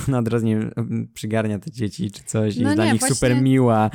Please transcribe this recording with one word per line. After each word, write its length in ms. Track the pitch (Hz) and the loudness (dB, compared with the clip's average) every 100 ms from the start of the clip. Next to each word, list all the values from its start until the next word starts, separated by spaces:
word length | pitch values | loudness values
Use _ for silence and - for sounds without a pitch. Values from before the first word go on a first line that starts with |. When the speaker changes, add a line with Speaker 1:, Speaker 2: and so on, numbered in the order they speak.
| - | -2
Speaker 1:
ona 100 | 127 | 0
od 100 | 113 | 0
razu, 180 | 117 113 | 0 0
nie 100 | 110 | 0
wiem, 500 | 110 - 113 113 117 | -2 -6 -4 -6 -6
przygarnia 440 | - 113 110 107 104 | -10 -4 -2 -2 -4
te 120 | - | -8
dzieci 400 | 110 104 - 107 | -6 -6 -4 -8
czy 140 | - | -8
coś 320 | - 113 107 98 | -6 -2 -2 0
i 40 | |
Speaker 2:
No 60 | - | 0
Speaker 1:
jest 80 | - | 2
dla 80 | - | 2
Speaker 2:
nie, 60 | |
Speaker 1:
nich 80 | 107 | 2
Speaker 2:
właśnie 140 | 254 | 0
Speaker 1:
super 280 | 127 131 123 | 0 2 2
miła. 480 | 131 131 123 110 107 | 4 4 4 4 2